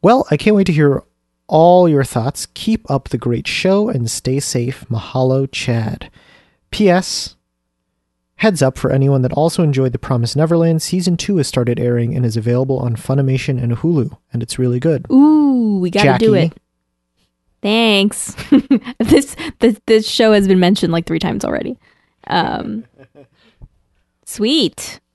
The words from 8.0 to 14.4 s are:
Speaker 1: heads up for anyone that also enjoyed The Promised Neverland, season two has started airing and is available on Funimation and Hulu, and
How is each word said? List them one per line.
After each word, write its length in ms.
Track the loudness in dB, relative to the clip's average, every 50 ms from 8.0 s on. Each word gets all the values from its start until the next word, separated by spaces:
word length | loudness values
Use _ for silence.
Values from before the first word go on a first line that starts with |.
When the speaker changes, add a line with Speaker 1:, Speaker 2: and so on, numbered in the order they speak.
| _ _ _ _ _ _ _
Speaker 1:
heads 260 | _ 0 0 2 2
up 160 | 0 0 0
for 140 | -2 -4 -2
anyone 320 | 0 2 2 2 2 2 0
that 100 | 0 0
also 300 | 0 0 0 0 0 0
enjoyed 280 | 0 0 0 -2 -2 -2
The 40 | -6
Promised 360 | -4 -4 -2 -2 -2 -2 0
Neverland, 440 | -2 0 2 2 2 2 2 0 0
season 360 | -2 -2 -4 -2 0 0 -2
two 200 | -2 -2 -2 0
has 100 | 0 -2
started 320 | -2 -2 -2 -2 -2 -2 -2
airing 360 | -2 -2 0 0 -2 -2 -2
and 80 | -2 -2
is 120 | -2 -2
available 400 | -2 -2 0 0 0 0 -2 -2 -4
on 160 | -2 -4 -6
Funimation 680 | -6 -4 -2 -2 0 0 0 -2 -2 -2 -4 -4 -4
and 120 | -2 -4 -4
Hulu, 380 | -2 -2 0 0 0 -2 -2 -6 _ _ _
and 120 | -8 -8